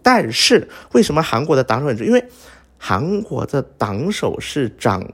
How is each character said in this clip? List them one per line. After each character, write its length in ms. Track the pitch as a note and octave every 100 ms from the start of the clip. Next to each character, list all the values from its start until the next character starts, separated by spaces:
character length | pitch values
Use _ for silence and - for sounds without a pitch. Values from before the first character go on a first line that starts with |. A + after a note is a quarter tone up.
但 300 | B3 A#3+ A2+
是 360 | - - A3 - - -
为 100 | A#3+
什 100 | G#3+
么 80 | D3+
韩 240 | D#3+ A2+ C#3
国 100 | C#3
的 80 |
党 180 | B2 A2+
首 40 | D3
很 100 | A2
重 120 | G3+
要？ 40 |
因 80 | B3
为 60 | - - - - _ _
韩 420 | - F#2+ D#3 G3+
国 240 | A3 C3+ -
的 160 | C#3
党 500 | B2+ - G#2 G2 E3+
首 280 | G#3 G#2+ -
是 280 | - D3 A#2
掌 400 | - A#2+ F#2+ -